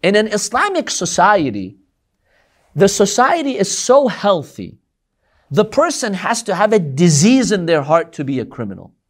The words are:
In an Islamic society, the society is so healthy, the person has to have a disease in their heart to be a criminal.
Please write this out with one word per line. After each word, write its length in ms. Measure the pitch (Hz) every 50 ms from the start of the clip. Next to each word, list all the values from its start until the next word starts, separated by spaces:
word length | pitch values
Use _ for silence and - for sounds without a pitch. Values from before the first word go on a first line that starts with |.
| -
In 120 | 180 196
an 140 | 208 214 214
Islamic 600 | 202 208 - - - 254 339 415 392 339 233 -
society, 880 | - - 180 170 - - 170 196 214 196 156 131 104 101 95 92 - _ _ _ _ _ _ _ _ _ _ _ _ _ _ _ _ _ _ _ _
the 120 | 143 196 196
society 720 | 196 - 214 196 - - 247 269 - 339 302 277 254 226
is 180 | 196 190 -
so 300 | - - - 247 277 285 240
healthy, 720 | 180 - - 202 196 165 131 - - - 95 87 - _ _ _ _ _ _ _ _ _ _ _ _ _ _ _
the 140 | 135 165 208
person 500 | 214 - - 311 349 311 - - 220 196
has 280 | 180 190 - 226 226 -
to 100 | - 185
have 180 | 170 208 220 220
a 60 | 214
disease 760 | 170 143 131 131 175 175 151 139 156 214 254 269 247 185 214
in 140 | 196 170
their 160 | 165 170 151 135
heart 300 | 139 156 170 160 - -
to 100 | - 147
be 160 | 131 139 127
a 60 | 110
criminal. 480 | 98 - - 117 101 95 90 90 - _ _ _